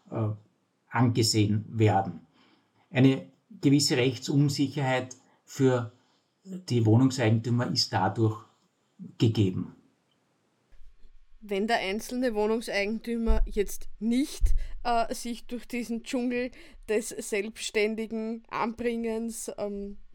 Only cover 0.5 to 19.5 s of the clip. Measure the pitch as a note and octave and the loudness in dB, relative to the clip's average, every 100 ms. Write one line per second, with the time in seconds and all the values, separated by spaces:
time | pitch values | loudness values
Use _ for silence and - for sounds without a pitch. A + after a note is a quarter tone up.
0.5 | _ _ _ _ - B2+ B2+ A2 A2+ G2 | _ _ _ _ 0 2 2 2 2 2
1.5 | G#2 - A2+ G#2+ F#2+ F#2+ E2+ - _ _ | 0 -2 2 4 4 0 -8 -16 _ _
2.5 | _ _ _ _ B2+ C3+ C3+ - _ _ | _ _ _ _ 4 4 4 -4 _ _
3.5 | G3 C#3+ C#3+ D3 C3+ C#3 A2+ - C#3+ D3 | -2 2 4 4 2 0 -2 0 2 2
4.5 | D3 C#3 D3 C3+ C3 A#2+ - _ _ _ | 2 -2 -2 -2 -2 -4 -12 _ _ _
5.5 | - C3 B2 A2+ - _ _ _ _ G3 | 0 2 2 -2 -12 _ _ _ _ -16
6.5 | F#3 - A#2+ A2 A2+ C3+ C3 A2+ A2+ A#2+ | -12 -2 2 6 6 6 4 2 2 2
7.5 | A#2+ - C3 - G2+ F#2+ A#2+ A2 - - | 0 0 -2 -2 0 0 2 0 0 -10
8.5 | _ _ _ _ - - - A#2+ A2 F#2+ | _ _ _ _ -20 -18 0 2 4 2
9.5 | F2+ - - _ _ _ _ _ _ _ | 0 -6 -10 _ _ _ _ _ _ _
10.5 | _ _ - - - - - - - G#3 | _ _ -18 -18 -18 -20 -20 -20 -18 -6
11.5 | G3 A3 A#3 F#3 G#3 - B3 B3+ G#3 G#3+ | -2 0 0 0 -6 -6 -4 -2 0 0
12.5 | A3+ A3+ G3+ G3+ A3 - A#3 A3+ G#3+ - | 0 -2 -2 -2 -4 -6 -2 4 4 4
13.5 | G#3+ G3 - - - A3 A#3+ D4 - - | 0 -2 -4 -10 -6 -2 0 -2 2 6
14.5 | - - - A#3+ A#3 A3+ - A#3 A#3 - | 6 4 -4 0 0 0 -4 -8 -10 -10
15.5 | A#3+ - B3 A3 A#3 - C4 A#3+ A#3+ B3+ | -10 -6 -6 -4 -6 -4 -4 -2 -2 -4
16.5 | - - - - G#3+ A3 - - G#3 G#3+ | -8 -20 -12 -4 -2 -2 -8 -4 -4 -4
17.5 | - - A3+ G#3 A3 A3 A3 A3 A3+ - | -8 -4 0 0 0 -6 -6 -6 -8 -8
18.5 | - A#3 A3+ A#3+ A#3 A3+ A3 A#3 A3 - | -4 -4 -2 -4 -2 -4 -4 -6 -8 -10